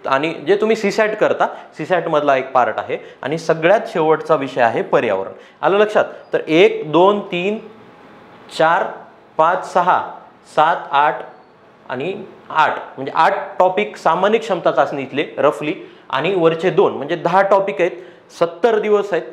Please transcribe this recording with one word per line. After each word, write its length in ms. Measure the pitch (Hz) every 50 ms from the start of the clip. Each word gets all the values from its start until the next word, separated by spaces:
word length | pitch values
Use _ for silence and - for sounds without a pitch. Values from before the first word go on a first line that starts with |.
| -
आणि 260 | - 135 139 151 165 -
जे 220 | - - 147 202
तुम्ही 200 | 202 214 220 226
सीसॅट 340 | 214 - 202 196 - 214 208
करता, 380 | - - 165 139 - - 185
सीसॅटमधला 880 | - - - - - - - 156 - 185 170 165 - 160 147 147 143 135
एक 140 | 131 123 -
part 240 | - 127 120 110 107
आहे. 200 | - 101 113 143 - - - - _
आणि 160 | - 131 151
सगळ्यात 420 | 165 - - 160 160 160 170 202 226 220
शेवटचा 480 | - - 180 156 156 156 156 156 - 160
विषय 260 | 143 139 135 - 139
आहे 200 | 120 113 113 151
पर्यावरण. 500 | 190 - - 147 127 113 98 95 92 - - - - - - _
आलं 160 | 139 156 185
लक्षात? 260 | 202 214 208 - 196 127 - - - - - -
तर 60 | 151 -
एक, 440 | - 156 165 196 220 - - - 151
दोन, 280 | 147 165 180 196 208 208
तीन, 380 | 143 - 180 175 175 202 214 220 - - - - - - - - - - - - - - - - - - -
चार, 260 | - 160 160 170 185 - - - - - - - _ _ _ _
पाच, 360 | - 156 165 180 - - - -
सहा, 300 | 190 175 180 160 110 98 - - - - - _ _ _ - -
सात, 200 | 160 151 160 180 175 - -
आठ 260 | - 139 147 156 160 - - - - - - _ _ _ _ - _ _ - -
आणि 340 | 131 127 139 180 196 214 190 - - - - -
आठ, 220 | 143 156 151 127 - - - - -
म्हणजे 140 | - 135 139 -
आठ 440 | - 160 190 - - - - - -
topic 360 | 185 185 180 202 208 208 -
सामान्य 420 | - - 165 165 180 190 208 220
क्षमता 340 | 226 220 - 196 170 156 165
चाचणीतले 540 | 151 160 143 131 - 143 135 127 127 139 165 - -
रफली 360 | - 135 147 - - 151 151 - - - - - - - -
आणि 260 | - 135 147 175 202
वरचे 340 | 180 165 165 160 165 180 185
दोन, 240 | 151 175 190 147 104
म्हणजे 220 | 113 135 147 175
दहा 260 | 165 147 170 175 190
topic 400 | 196 196 208 196 196 202 202 -
आहेत, 100 | 170 180 180 - - - - - - _ - -
सत्तर 400 | 170 170 170 - - 233 220 214
दिवस 260 | 190 214 208 202 196 -
आहेत. 120 | 175 160 - -